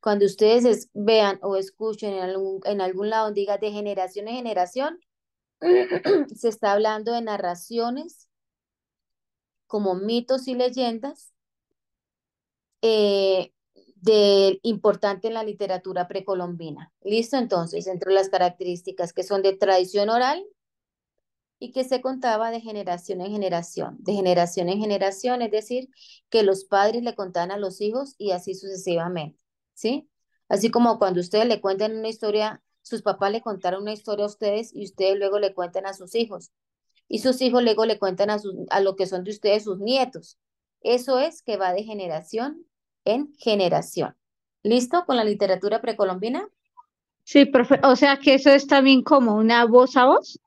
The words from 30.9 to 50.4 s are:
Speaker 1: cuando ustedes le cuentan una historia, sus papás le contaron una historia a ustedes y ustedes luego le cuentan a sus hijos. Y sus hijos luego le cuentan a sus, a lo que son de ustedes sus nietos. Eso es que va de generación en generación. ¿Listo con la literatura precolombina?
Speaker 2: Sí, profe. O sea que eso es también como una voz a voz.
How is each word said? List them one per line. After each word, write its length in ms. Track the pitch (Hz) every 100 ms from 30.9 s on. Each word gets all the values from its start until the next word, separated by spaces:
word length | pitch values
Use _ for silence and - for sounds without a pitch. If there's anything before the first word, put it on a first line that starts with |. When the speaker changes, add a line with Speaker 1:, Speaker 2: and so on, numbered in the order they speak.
| 220
Speaker 1:
cuando 220 | 196 180
ustedes 260 | 175 208 240
le 140 | 214
cuentan 360 | 196 196 214 220
una 120 | 220
historia, 540 | 220 214 208 214 - _ _
sus 200 | - 226
papás 300 | - 190 196
le 80 | 220
contaron 420 | 226 196 180 190
una 100 | 208
historia 320 | 214 - 208
a 40 | 208
ustedes 460 | 208 208 208 226
y 100 | -
ustedes 320 | 196 - 190 196
luego 200 | 196 208
le 160 | 202
cuentan 320 | 190 175 190 196
a 80 |
sus 200 | 190 180
hijos. 380 | 233 226 185 - _ _ _ _ _ _
Y 100 | 220
sus 200 | 262 254
hijos 200 | 254 240
luego 240 | 240 214 220
le 120 | 214
cuentan 320 | 190 185 208
a 80 | 208
sus, 160 | 202 180 180
a 100 | 196
lo 160 | 196 190
que 100 | 180
son 180 | 185
de 60 | 185
ustedes 340 | 208 214 214
sus 140 | 214 190
nietos. 600 | 202 262 254 170 170 _ _ _ _ _
Eso 380 | - 247 247 254
es 240 | 302 320
que 140 | - 202
va 160 | 185
de 100 | 180
generación 840 | 220 208 185 160 160 220 262 311 - _ _ _
en 280 | - 240 294 _
generación. 800 | - 208 180 170 175 - 139 - _ _ _ _
¿Listo 420 | 208 240 247 349 349
con 100 | 247
la 80 |
literatura 560 | 214 208 202 185 202 226
precolombina? 680 | 233 220 196 185 220 277 415 _ _ - _ _ _ _
Speaker 2:
Sí, 220 | - 285 277
profe. 340 | 269 240 285
O 140 | 269 254
sea 220 | 285 277
que 160 | 294
eso 160 | 269 277
es 160 | 277 285
también 360 | 277 269 262
como 320 | - 285 233 208
una 280 | 220 240
voz 320 | 240 240 254 254
a 100 | 254
voz. 320 | 370 - -